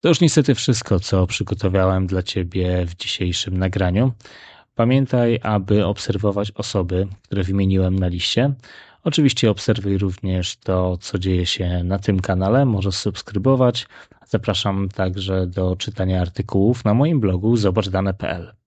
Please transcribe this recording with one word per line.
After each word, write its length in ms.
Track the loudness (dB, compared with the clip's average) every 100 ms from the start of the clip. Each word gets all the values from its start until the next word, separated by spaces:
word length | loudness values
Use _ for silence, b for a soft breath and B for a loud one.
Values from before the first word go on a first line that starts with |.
To 80 | 4
już 120 | 4
niestety 340 | 4 4 2 0
wszystko, 440 | 2 0 2 0
co 280 | 2 0 2
przygotowałem 800 | -2 -4 -2 0 2 2 2 0
dla 160 | -2
Ciebie 600 | -4 -4 -4 -2 0 0 -2
w 100 | -6
dzisiejszym 640 | -10 -4 -2 -2 -4 -2
nagraniu. 540 | -2 0 0 2 0 -2 B B B B B 0
Pamiętaj, 640 | 2 2 2 2 2 0
aby 420 | 0 -2 2 2 2
obserwować 680 | -2 -4 -2 0 -2 -4
osoby, 560 | -6 -4 -2 -2 -2 -2 -6
które 200 | _ -4
wymieniłem 560 | -2 0 2 2 2 0
na 80 | -2
liście. 460 | -2 -2 0 0 -2 B B B B
Oczywiście 480 | -2 2 2 4 2
obserwuj 460 | 2 0 -2 0 0
również 580 | -2 -4 -2 -2 -2 -8
to, 420 | -2 0 0 -2
co 220 | -6 -4
dzieje 260 | 0 0 0
się 380 | -2 -2 -2
na 160 | -2 -2
tym 200 | 0 0
kanale. 460 | 0 0 2 2 2
Możesz 300 | 0 -2 -2
subskrybować. 920 | -6 -6 -8 -2 2 4 4 2 -8 B B B B
Zapraszam 640 | -4 0 0 0 -2 -4
także 580 | -2 -4 -2 -2 -2 -2
do 280 | -2 -2 -2
czytania 460 | -6 -4 -2 0
artykułów 640 | -2 -4 -2 2 2 2 2
na 80 |
moim 260 | 2 2 2
blogu 380 | 0 0 2 2
zobacz 320 | 2 0 -2
dane 240 | -2 -2
pe 160 | -4 -6
el. 240 | -8 -10 _